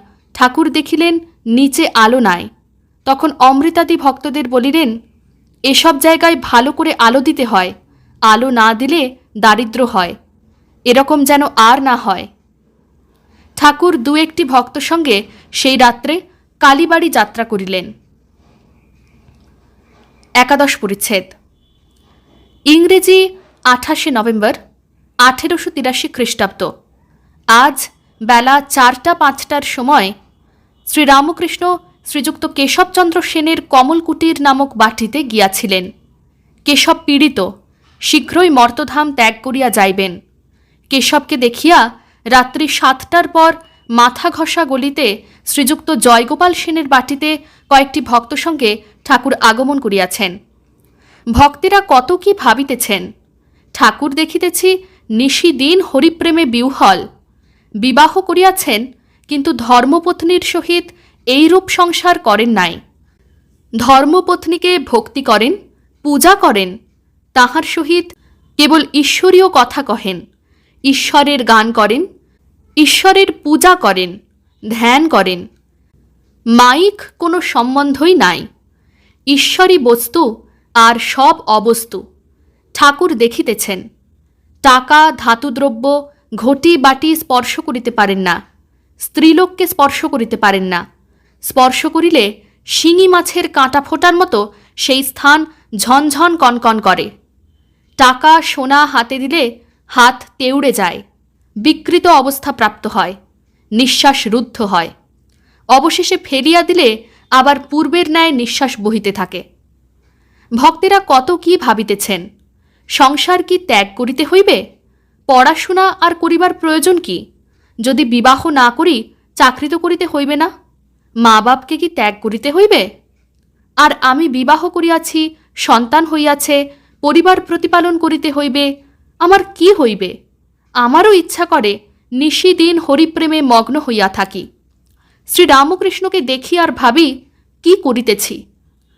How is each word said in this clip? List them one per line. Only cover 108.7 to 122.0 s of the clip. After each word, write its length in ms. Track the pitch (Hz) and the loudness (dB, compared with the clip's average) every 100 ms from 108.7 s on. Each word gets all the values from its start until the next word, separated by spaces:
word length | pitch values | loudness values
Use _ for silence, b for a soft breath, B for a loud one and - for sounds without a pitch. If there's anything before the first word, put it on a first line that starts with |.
| 226 | -4
বহিতে 320 | 208 220 202 | -4 -4 -4
থাকে। 420 | 202 185 180 - _ _ _ _ _ _ _ _ _ _ 233 | -6 -8 -10 -16 _ _ _ _ _ _ _ _ _ _ 0
ভক্তেরা 440 | 302 320 381 392 392 | 0 2 0 0 2
কত 240 | 262 262 | 0 0
কি 260 | 349 339 349 | -2 0 0
ভাবিতেছেন। 720 | - 220 226 202 - 185 185 _ _ _ _ _ - | 0 -2 -2 -6 -6 -8 -10 _ _ _ _ _ -8
সংসার 560 | - 269 294 - 359 | 0 2 2 0 -2
কি 140 | 359 359 | 0 -4
ত্যাগ 300 | 359 214 196 - | 0 0 0 -4
করিতে 280 | 247 269 | -6 -4
হইবে? 420 | 302 359 403 220 202 _ _ _ _ _ - | 0 2 2 0 -4 _ _ _ _ _ 0
পড়াশোনা 600 | 254 269 320 - 370 381 | 4 4 0 -2 0 0
আর 280 | - 339 330 | 0 -2 -2
করিবার 380 | 339 339 359 | -2 0 0
প্রয়োজন 440 | 359 320 311 311 359 | -2 -2 0 0 0
কি? 340 | 269 175 - _ _ _ _ - | -2 -10 -12 _ _ _ _ -8
যদি 240 | 240 269 247 | -2 -2 0
বিবাহ 440 | 240 254 269 330 | 2 2 2 0
না 200 | 277 240 | 0 0
করি, 440 | 240 349 233 220 _ _ - | 2 0 -2 -6 _ _ 0
চাকরি 340 | 262 254 294 | 0 0 -6
তো 100 | 330 | -4
করিতে 260 | 349 349 339 | -4 -4 -4
হইবে 300 | 294 285 294 | -4 -2 -2
না। 160 | 330 - _ _ _ _ _ 226 | -4 -6 _ _ _ _ _ -2
মা 260 | 233 214 | 2 2
বাপকে 360 | 226 254 - 320 | 2 -2 -2 -6
কি 120 | 339 | -4
ত্যাগ 260 | - | -4